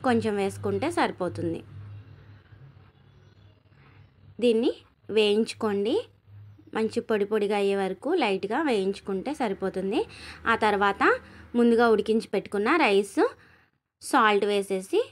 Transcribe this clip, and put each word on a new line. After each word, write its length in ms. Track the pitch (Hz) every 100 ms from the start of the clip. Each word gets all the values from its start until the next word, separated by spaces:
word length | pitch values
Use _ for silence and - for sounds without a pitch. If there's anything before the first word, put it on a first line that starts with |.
| 262
కొంచెం 280 | 233 214 208
వేసుకుంటే 480 | 196 196 208 196 285 339
సరిపోతుంది. 640 | 233 - 175 - 165 165 - - - - - - - - _ - - - - _ _ _ - _ - _ _ _ - - - _ - -
దీన్ని 300 | 240 220 262 - _ _ - 208
వేయించుకోండి, 800 | 208 208 226 - 220 202 202 370 - _ _ - - - - -
మంచి 240 | 220 233 -
పొడి 180 | 214 202
పొడిగా 260 | 214 202 208
అయ్యే 140 | 196 196
వరకు 280 | 190 185 269 359
లైట్గా 360 | 233 190 196 240 311
వేయించుకుంటే 640 | 220 190 196 - 190 233 294
సరిపోతుంది. 600 | 233 190 190 185 190 262 466 - - - -
ఆ 40 | 226
తర్వాత 380 | 214 202 202 196 339 494 - - - 240
ముందుగా 280 | 240 226 233
ఉడికించి 340 | 208 208 220 -
పెట్టుకున్న 420 | 196 - 202 214 330
రైస్, 360 | 254 196 202 - 453 - - _ _ _ _ _ -
సాల్ట్ 360 | 277 214 208 208
వేసేసి 480 | 202 196 190 185 381 523